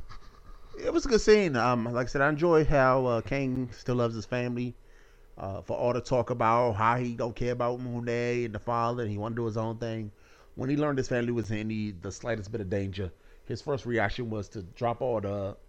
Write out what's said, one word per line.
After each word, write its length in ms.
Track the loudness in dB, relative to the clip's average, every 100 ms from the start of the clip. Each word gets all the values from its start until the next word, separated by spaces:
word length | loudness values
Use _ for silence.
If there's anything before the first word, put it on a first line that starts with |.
| -10 -12 -14 -20 -18 -18 -16 -8
it 140 | -2
was 140 | 0 4
a 20 |
good 120 | 4
scene. 340 | 8 6 6 2
Um, 280 | 2 2 0
like 220 | -2 0
I 20 |
said, 100 | 2
I 80 | 2
enjoy 380 | 2 4 6 6
how, 400 | 6 6 4 2
uh, 140 | 0
Kane 480 | 0 -2 -2 -2 -4
still 240 | -6 -2 0
loves 180 | 0
his 120 | -2 -6
family. 480 | -4 -2 -4 -6 -8 -18 -20 -20 -20 -20 -12
Uh, 220 | -8 -8
for 160 | -6 -2
all 160 | 0
the 80 | 0
talk 300 | 0 0 2
about 420 | 2 4 4 4
how 240 | 4 2 2
he 160 | 0
don't 240 | -4 -4 -2
care 160 | -2
about 260 | 0 0 -2
Monet 680 | -4 -4 -2 -2 0 0 -2
and 80 |
the 40 | -4
father 440 | -2 0 2 0
and 100 | -2
he 60 | -4
wanna 160 | -4
do 100 | -2
his 140 | -2 -2
own 180 | -4 -4
thing, 340 | -6 -6 -8 -12 -20 -20 -18
when 160 | -6 -2
he 80 | 0
learned 180 | 2 0
his 120 | 0
family 220 | 0 0
was 200 | 0 -2
in 180 | -2 -2
the, 240 | -2 -4 -6
the 100 | -10
slightest 400 | -8 -6 -6 -4
bit 120 | -6
of 80 | -2
danger, 420 | -2 -2 -4 -8 -10 -20 -16
his 160 | -10 -8
first 240 | -4 -4
reaction 460 | 0 0 0 0 -4
was 180 | -4 -6
to 140 | -10
drop 400 | -12 -2 -2 0
all 180 | 0 0
the, 340 | -2 -4 -4 -8